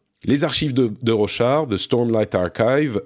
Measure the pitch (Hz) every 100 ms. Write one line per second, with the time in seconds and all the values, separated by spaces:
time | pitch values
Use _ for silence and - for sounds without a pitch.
0 | _ _ - 143 156 - 156 127 120 104
1 | 113 113 101 - 120 147 147 98 - 123
2 | 120 110 104 98 90 - 117 139 151 101